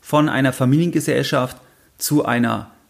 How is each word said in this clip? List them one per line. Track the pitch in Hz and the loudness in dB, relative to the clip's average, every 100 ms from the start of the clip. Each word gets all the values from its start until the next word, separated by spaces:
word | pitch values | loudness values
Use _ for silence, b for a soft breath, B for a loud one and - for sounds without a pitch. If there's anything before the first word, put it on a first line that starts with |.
von | - 151 151 | 0 0 2
einer | 123 135 | 2 0
Familiengesellschaft | 127 127 143 175 165 139 127 135 139 127 - b b b _ | 0 2 2 2 -2 -2 -2 0 -2 -2 -8 b b b _
zu | - 147 - | 0 0 2
einer | 120 117 110 - _ | 0 0 -2 -8 _